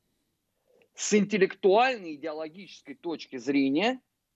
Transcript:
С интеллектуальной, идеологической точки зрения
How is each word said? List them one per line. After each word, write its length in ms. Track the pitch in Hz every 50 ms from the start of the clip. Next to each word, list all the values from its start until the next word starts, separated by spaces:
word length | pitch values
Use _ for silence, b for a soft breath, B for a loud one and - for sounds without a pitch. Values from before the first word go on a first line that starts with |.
| _ _ _ _ _ _ _ _ _ _ _ _ _ _ _ _ _ _ _
С 160 | - - - 208
интеллектуальной, 1000 | 208 196 202 214 185 190 - - - - 190 190 226 247 262 254 214 185 165 151
идеологической 800 | 143 151 160 151 156 160 156 156 202 190 151 - - _ 143 131
точки 420 | - - 170 156 - - - -
зрения 640 | 127 113 139 139 139 135 135 139 160 202 240 262 254 _ _ _ _ _ _ _